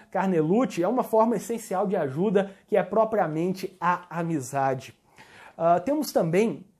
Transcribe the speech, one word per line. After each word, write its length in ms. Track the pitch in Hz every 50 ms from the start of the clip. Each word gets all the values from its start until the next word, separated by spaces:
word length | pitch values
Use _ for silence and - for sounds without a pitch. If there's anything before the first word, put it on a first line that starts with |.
| - _
Carnelucci, 720 | - 190 180 190 185 160 156 156 185 233 262 - - 175 170
é 60 | 185
uma 160 | 240 254 220
forma 320 | - - 220 220 233 240
essencial 500 | 190 - - 233 220 - - 190 180 208
de 100 | 196 196
ajuda, 540 | 190 156 135 131 151 185 220 185 202 190 - - - _
que 100 | - 208
é 60 | 196 180
propriamente 920 | - 208 220 220 214 226 208 185 160 151 156 170 185 180 185 - - - -
a 240 | 170 175 180 175 - - 156 170
amizade. 800 | 170 165 165 147 127 120 - 139 135 135 135 135 - - - _ _ _ _ - - - - - - - -
Ah, 220 | - 165 170 175 180
temos 340 | 175 - 285 311 277 - -
também 540 | 269 190 165 160 185 220 226 151 - - - _